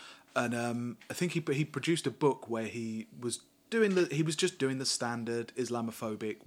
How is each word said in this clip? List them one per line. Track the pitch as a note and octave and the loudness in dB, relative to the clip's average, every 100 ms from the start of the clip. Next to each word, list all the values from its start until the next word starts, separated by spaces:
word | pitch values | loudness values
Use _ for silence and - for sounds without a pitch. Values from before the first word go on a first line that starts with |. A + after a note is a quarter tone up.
| - - - C3 | -20 -20 -6 -2
And, | A#2+ A#2+ | 0 0
um, | A#2+ A#2+ A#2+ A2+ - | -2 -2 -4 -8 -8
I | |
think | - F3+ | -2 0
he, | E3 D#3 | 0 0
he | C#3 | 0
produced | D3 C#3 D#3 E3+ C3+ | 0 0 0 2 0
a | |
book | - D3 B2 - | 2 2 2 -2
where | A2+ A2 | -4 -2
he | A#2+ A2+ A2 A2 - | -4 -4 -6 -8 -8
was | A#2+ - - _ - | -6 -6 -10 _ -2
doing | A3+ G#3 F#3 | 4 6 6
the, | F3 | 4
he | C#3+ | 4
was | D#3+ D#3 | 2 2
just | F#3 - | 0 2
doing | C3+ C3 | 0 0
the | C3 | 0
standard | - A#2+ A#2 A#2 A#2 A#2 - | 0 0 -2 -2 -2 -2 -4
Islamophobic | A#2+ A#2+ A2+ G#2+ A2+ G#2 A2 G#2 | -2 0 -2 -4 -4 -4 -4 -6